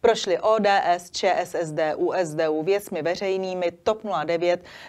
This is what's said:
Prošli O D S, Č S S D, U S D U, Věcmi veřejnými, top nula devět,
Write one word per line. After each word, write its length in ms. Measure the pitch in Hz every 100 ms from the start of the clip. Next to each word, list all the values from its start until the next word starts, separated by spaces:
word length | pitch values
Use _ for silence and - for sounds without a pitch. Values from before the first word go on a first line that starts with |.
Prošli 380 | 240 220 - 170
O 200 | 214 220
D 240 | 202 196
S, 260 | - 175 -
Č 240 | - 196 170
S 180 | 175
S 180 | 151 165
D, 220 | 151 156
U 180 | - 175
S 220 | 139 170
D 140 | 151 160
U, 140 | 156
Věcmi 400 | 156 196 202 175
veřejnými, 680 | 151 180 196 190 190 185 175
top 340 | 175 - 220
nula 200 | 214 175
devět, 400 | 151 170 175 175 - -